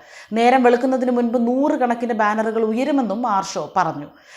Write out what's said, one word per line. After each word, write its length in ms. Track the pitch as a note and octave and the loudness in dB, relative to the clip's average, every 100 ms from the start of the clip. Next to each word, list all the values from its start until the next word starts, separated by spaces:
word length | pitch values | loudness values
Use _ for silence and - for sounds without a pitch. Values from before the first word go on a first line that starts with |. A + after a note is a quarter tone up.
| - - - | -18 -20 -6
നേരം 300 | G#3+ A#3+ C4 | 0 4 6
വെളുക്കുന്നതിന് 480 | B3 A#3+ C4 C4 B3+ | 4 4 2 0 0
മുൻപ് 360 | A#3+ A#3 B3 A#3 | 0 0 0 0
നൂറുകണക്കിന് 640 | B3+ D4+ D4 B3 A#3 A#3+ | 0 0 0 0 -2 -4
ബാനറുകൾ 500 | A3+ G#3 G#3+ A3 A3 | -2 0 0 -2 -2
ഉയരുമെന്നും 640 | A3 A3 C#4+ C#4+ A3 G3+ B3 | -2 0 0 0 -2 -2 -2
ആർഷോ 460 | G3 F#3 F#3+ D3 - | -2 -2 -6 -4 -2
പറഞ്ഞു. 300 | E3 C#3+ D3 - - | -2 -4 -12 -18 -20